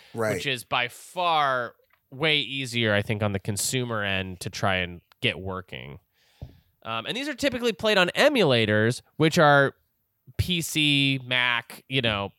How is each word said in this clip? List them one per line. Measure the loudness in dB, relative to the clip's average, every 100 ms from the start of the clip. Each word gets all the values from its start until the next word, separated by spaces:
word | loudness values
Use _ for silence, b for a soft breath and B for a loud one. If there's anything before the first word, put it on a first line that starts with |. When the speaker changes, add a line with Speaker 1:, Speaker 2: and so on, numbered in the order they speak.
| b
Speaker 1:
Right. | -6 -4
Speaker 2:
which | -4
is | -4 -6
by | -4 -4 -4
far | -8 -14 -4 0 2 2 0 -4 -12 _ _ _
way | -4 0 0
easier, | -2 -6 -6 0 2
I | 2
think, | 0 -2
on | -2
the | -2
consumer | -4 -4 -2 -2 -4 -4
end | -2 -2 -4 -8
to | -12
try | -4 -2 0
and | -2 -8 -18 _
get | -4 -2
working. | -6 -10 -12 -14 -14 -18 _ _ B B B B B _
Um, | -10 -8 -6
and | -6
these | -8
are |
typically | -2 -2 -2 -4
played | -2 0 2
on | 2
emulators, | 4 4 4 4 4 4 4 2 0 -6 0
which | 2 6
are | 6 6 4 -2 _ _ _ _ _ -4
P | -2 -2
C, | -2 2 4 4 4 0 -2
Mac, | 0 0 0 -4 -14 -6
you | -2
know | 0 0 -4